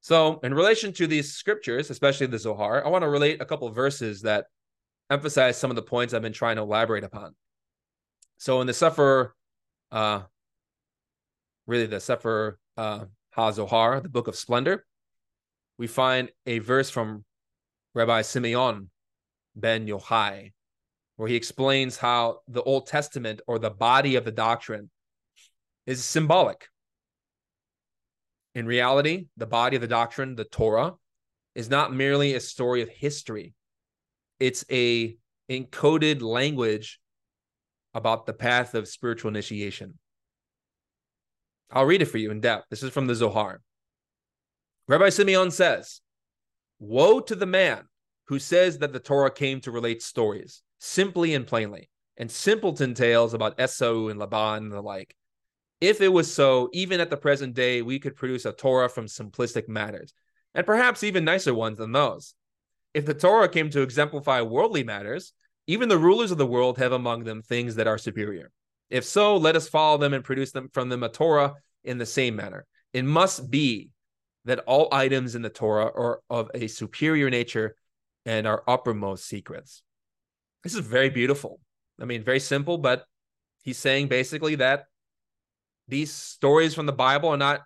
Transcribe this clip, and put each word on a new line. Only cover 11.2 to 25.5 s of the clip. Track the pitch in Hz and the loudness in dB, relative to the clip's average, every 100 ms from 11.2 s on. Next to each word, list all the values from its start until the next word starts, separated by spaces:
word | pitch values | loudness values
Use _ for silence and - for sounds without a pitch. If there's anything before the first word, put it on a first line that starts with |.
| _ _ _ _ - | _ _ _ _ -4
really | 120 110 | -2 0
the | 101 | -4
Sefer, | - 123 117 110 107 104 _ - | -4 -4 -2 -2 -4 -8 _ -10
uh, | 110 104 101 _ _ - | -8 -8 -12 _ _ 0
HaZohar, | 113 107 101 113 113 135 | 0 0 0 2 4 2
the | 143 | -2
Book | 120 120 | -6 -4
of | |
Splendor, | - - 120 139 117 _ _ _ _ _ _ _ _ _ _ | -10 -2 0 0 -4 _ _ _ _ _ _ _ _ _ _
we | 120 | -8
find | 127 127 127 127 _ - | 0 2 2 -2 _ -6
a | 117 | -6
verse | 107 127 139 | 0 0 0
from | - 110 107 - _ _ _ _ _ _ | -4 -6 -8 -16 _ _ _ _ _ _
Rabbi | 123 113 113 | -2 2 2
Simeon | 110 127 117 120 127 104 98 _ _ _ _ _ _ | 0 -4 -2 0 0 -2 -10 _ _ _ _ _ _
ben | - 110 113 107 | -4 -2 -2 -2
Yochai, | 104 - 113 101 98 107 _ _ _ _ _ _ _ | -8 -2 0 0 -4 -18 _ _ _ _ _ _ _
where | 110 | -2
he | 120 | -2
explains | 113 - 135 135 131 120 | -4 -2 2 2 0 -2
how | 120 120 117 117 - | 0 2 0 -2 -8
the | 123 | -4
Old | 123 135 - | 0 0 0
Testament | 247 240 139 113 107 - | -4 -4 -8 -8 -10 -6
or | 113 | -4
the | 110 | -4
body | 101 117 131 143 127 | 0 4 4 4 0
of | |
the | 117 | -2
doctrine | 113 113 117 - 107 104 _ _ _ _ _ _ | -2 0 0 -4 -14 -14 _ _ _ _ _ _